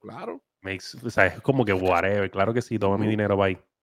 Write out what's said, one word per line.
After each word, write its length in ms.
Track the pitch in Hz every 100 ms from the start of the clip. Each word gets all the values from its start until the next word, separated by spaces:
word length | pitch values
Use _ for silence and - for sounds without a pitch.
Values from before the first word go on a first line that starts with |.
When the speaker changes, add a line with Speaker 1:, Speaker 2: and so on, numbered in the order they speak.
Speaker 1:
claro. 420 | 110 120 226 277 _ _
Speaker 2:
Makes, 380 | 95 95 - -
o 80 | 120
sea, 160 | 107 92
es 140 | -
como 240 | - 135
que 80 | 110
whatever, 580 | 92 92 87 95 101 98
claro 220 | 98 98
que 80 | 117
sí, 160 | - 110
toma 180 | 98 98
mi 60 |
Speaker 1:
Seguro. 60 | 107
Speaker 2:
dinero, 260 | 107 104 98
bye. 220 | 98 92 _ _